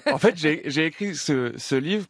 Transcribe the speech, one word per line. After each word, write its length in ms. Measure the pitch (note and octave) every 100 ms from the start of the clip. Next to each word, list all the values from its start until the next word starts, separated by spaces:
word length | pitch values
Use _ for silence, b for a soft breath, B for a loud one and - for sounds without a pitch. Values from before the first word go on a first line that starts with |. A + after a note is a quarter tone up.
| -
en 60 | D#3+
fait, 180 | A3 F3+
j'ai, 240 | D3+ E3 -
j'ai 180 | C#3
écrit 320 | D#3+ - G3+ D#3
ce, 380 | - C3+ A#2+ A2+
ce 180 | -
livre 320 | C3+ D3 G#3